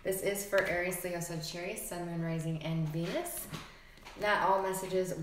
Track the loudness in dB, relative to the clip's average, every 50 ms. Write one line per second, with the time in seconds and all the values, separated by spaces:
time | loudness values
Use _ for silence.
0 | 0 0 0 0 0 0 0 0 -2 2 4 4 4 4 2 0 0 0 -2 -2
1 | -4 -4 -2 -2 -4 -2 -4 -4 -4 -4 -6 -6 -6 -6 -6 -6 -6 -6 -6 -4
2 | -4 -4 -2 -2 0 0 0 0 0 0 -2 -2 -2 0 0 2 0 0 0 0
3 | -2 0 0 -2 -2 -2 -4 -6 -6 -8 -8 -10 -10 -12 -16 -18 -20 -20 -20 -18
4 | -18 -16 -8 0 2 4 4 6 6 6 6 6 4 2 0 0 -2 0 2 2
5 | 2 2 0 0